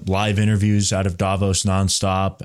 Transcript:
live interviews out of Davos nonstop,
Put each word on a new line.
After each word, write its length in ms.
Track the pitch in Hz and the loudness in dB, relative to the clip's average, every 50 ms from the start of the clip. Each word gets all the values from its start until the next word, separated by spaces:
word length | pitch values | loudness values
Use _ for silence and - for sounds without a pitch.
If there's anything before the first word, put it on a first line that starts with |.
| - | -2
live 340 | 95 95 95 107 107 101 98 | -2 -2 0 0 0 0 2
interviews 540 | 107 107 110 101 104 107 104 101 98 - 104 | 2 2 2 2 2 2 2 2 2 0 -2
out 120 | 95 98 | -2 -2
of 120 | 98 87 | -2 -2
Davos 460 | 87 101 95 98 95 101 98 92 - - | -2 -2 -2 0 0 0 0 0 0 0
nonstop, 800 | 104 92 95 98 92 - - - 95 95 95 95 95 92 - | 0 0 2 0 0 0 0 -2 0 0 0 -2 -2 -4 -8